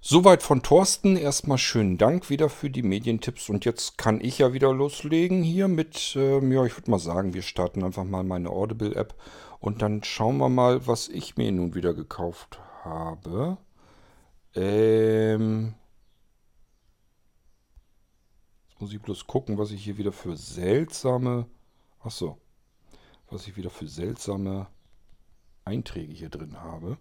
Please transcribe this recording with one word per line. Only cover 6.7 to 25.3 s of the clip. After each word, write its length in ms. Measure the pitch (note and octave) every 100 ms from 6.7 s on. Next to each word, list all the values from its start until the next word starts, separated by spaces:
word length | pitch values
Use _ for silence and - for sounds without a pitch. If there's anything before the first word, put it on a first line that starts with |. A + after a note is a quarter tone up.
| -
würd 100 | -
mal 120 | G#2
sagen, 340 | E2+ E2+ F#2+
wir 80 | F#2
starten 420 | F2+ - F2+ -
einfach 220 | F#2 F#2 F#2+
mal 180 | F#2+
meine 260 | F#2 F2+ F2
Audible-App. 680 | F#2 G#2+ A2+ G#2+ - G#2 - - - - -
Und 220 | - A2
dann 220 | G#2+ G#2+ -
schauen 320 | - A2 C3+
wir 100 | C3+
mal, 400 | B2+ B2 B2+ B2+
was 220 | A#2 -
ich 260 | - - -
mir 160 | A2+
nun 240 | F#2+ F2 E2+
wieder 180 | F2
gekauft 680 | D#2+ D2+ - E2+ E2+ - - - - -
habe. 720 | D#3+ E3 E3 E3 G#2+ D3+ F#3 - _ - - - _ _ _ _ -
Ähm, 1200 | F#2+ G#2 A2 A2 A2 A2 A2 A2 A2 A2 A2 A2 _ _ _ _ _ _ _ _ _ _ _ _ _ _ _ _ _ _ _ - _ _ _ _ _ _ _ _ _
jetzt 100 | _
muss 140 | G#2
ich 80 | G#2
bloß 260 | G#2 G2 -
gucken, 300 | - B2 G#2
was 140 | G#2
ich 120 | G#2
hier 140 | G#2 G2+
wieder 160 | G2+
für 240 | F#2+ F#2 D#2
seltsame... 1080 | - D2+ F2+ A#2+ D#3+ - C3+ B2+ B2+ B2 A#2+ - _ _ _ _
Ach 100 | A#2
so, 260 | - E2+ C#2+ _ _ _ _ _ - _ _ _
was 180 | G#2+ G#2
ich 100 | G2+
wieder 120 | F2+
für 160 | - D#2
seltsame 800 | D2 F2 - - G2 G2 F#2+ F#2+ - _ - - - _